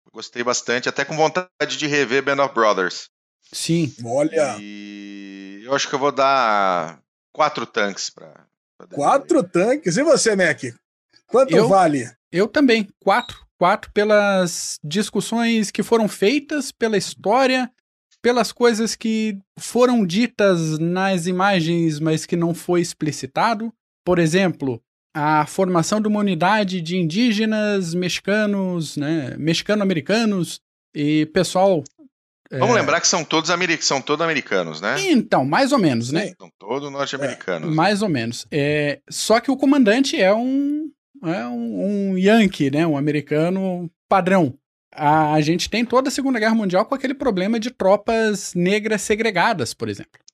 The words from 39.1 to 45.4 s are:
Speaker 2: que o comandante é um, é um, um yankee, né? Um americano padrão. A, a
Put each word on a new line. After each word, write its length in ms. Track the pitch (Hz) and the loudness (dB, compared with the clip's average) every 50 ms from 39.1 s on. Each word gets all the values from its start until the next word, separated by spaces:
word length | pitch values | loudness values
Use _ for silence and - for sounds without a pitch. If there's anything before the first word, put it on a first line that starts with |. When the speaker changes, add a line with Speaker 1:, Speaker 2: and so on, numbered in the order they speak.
| - - - - 214 240 | -10 -8 0 2 2 2
Speaker 2:
que 100 | - - | 2 0
o 80 | 262 | -2
comandante 640 | 269 294 269 294 285 247 202 214 262 277 277 339 294 | 2 2 4 4 4 4 4 4 2 2 0 0 2
é 100 | 190 185 | 2 2
um, 560 | 208 226 247 262 269 277 285 285 294 302 320 294 - _ _ _ _ 285 269 | 2 2 0 -2 -2 -2 -2 -2 -4 -4 -6 -10 -14 _ _ _ _ -10 -6
é 240 | 160 170 214 233 | -6 -6 -6 -6
um, 640 | 240 240 233 233 233 214 180 185 202 208 202 196 190 | -8 -8 -8 -6 -6 -6 -4 -4 -2 -2 -2 -2 -2
um 60 | 185 | -2
yankee, 520 | 185 190 196 226 233 214 185 - - 147 135 | 2 4 4 6 6 4 4 2 0 -2 0
né? 160 | 135 151 170 | 2 0 0
Um 100 | 165 147 | 0 0
americano 920 | 139 147 151 147 151 139 - 151 151 160 175 190 190 190 190 180 175 175 160 - _ _ | 0 0 0 -2 -2 -2 -2 0 0 0 0 -2 -2 -4 -4 -6 -6 -8 -12 -14 _ _
padrão. 460 | _ 196 190 175 185 190 190 160 123 - - _ _ _ _ _ _ _ | _ 2 2 4 4 4 4 4 2 -2 -8 _ _ _ _ _ _ _
A, 400 | - 151 147 151 156 156 151 156 | -2 2 4 4 4 4 4 2
a 80 | 156 | 2